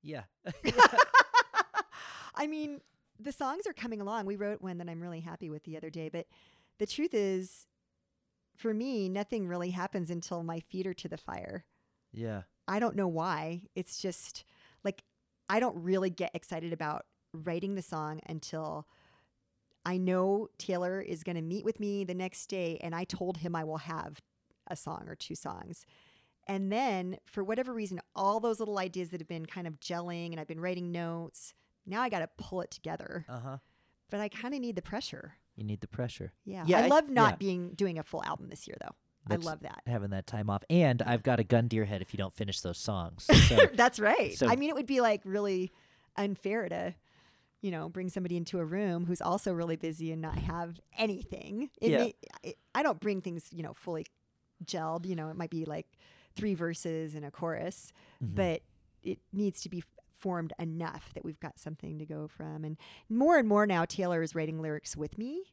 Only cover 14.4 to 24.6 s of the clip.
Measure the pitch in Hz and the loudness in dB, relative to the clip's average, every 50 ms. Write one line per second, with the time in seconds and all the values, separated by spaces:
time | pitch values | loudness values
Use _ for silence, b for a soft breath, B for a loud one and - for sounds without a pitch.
14.4 | b b b b b b b b - 202 196 - _ _ _ _ _ _ _ _ | b b b b b b b b -6 -6 -6 -6 _ _ _ _ _ _ _ _
15.4 | _ - 196 220 254 247 - 175 165 180 190 190 190 185 170 - 180 - - 170 | _ 0 2 2 2 2 -2 -2 0 2 2 2 2 0 0 -2 -4 -4 -4 -8
16.4 | - - 180 160 165 170 165 160 160 151 151 - - _ _ _ _ _ - 160 | -6 -4 -6 -4 -4 -4 -4 -4 -2 -4 -4 -6 -8 _ _ _ _ _ -14 -8
17.4 | 156 175 165 175 190 196 202 190 170 - 175 156 151 151 156 156 - - 165 156 | -4 -4 -2 -2 -2 -2 -2 -2 -4 -4 -4 -4 -4 -4 -6 -8 -8 -8 -10 -8
18.4 | - - - 160 156 156 160 151 151 b b b b b b b b b b b | -8 -6 -6 -6 -6 -6 -6 -8 -10 b b b b b b b b b b b
19.4 | _ _ _ _ _ _ _ _ _ 175 180 185 185 180 185 185 185 190 196 208 | _ _ _ _ _ _ _ _ _ -2 0 2 2 4 4 4 4 4 4 2
20.4 | 220 - _ - - - 185 175 180 180 185 196 - - 170 160 - 190 175 165 | 0 -4 _ -10 -4 -2 0 0 0 0 -2 -2 -4 -6 -6 -6 -4 -6 -4 -4
21.4 | 160 165 180 214 - 220 220 - 208 202 202 202 196 175 180 180 185 185 - - | -4 -4 -4 -2 -2 -2 -2 -2 -2 -2 0 -2 -2 -2 -4 -4 -4 -4 -6 -8
22.4 | - - 196 190 180 165 165 - - 170 165 165 190 - - - 180 185 185 160 | -8 -4 -4 -2 -2 -2 -4 -4 -6 -6 -4 -4 -4 -6 -4 -4 -2 -4 -4 -4
23.4 | 160 175 170 165 160 156 156 156 156 160 165 156 156 156 151 - _ _ _ _ | -4 -4 -2 -2 -2 -4 -6 -6 -6 -8 -8 -8 -8 -10 -12 -16 _ _ _ _
24.4 | _ _ _ _ | _ _ _ _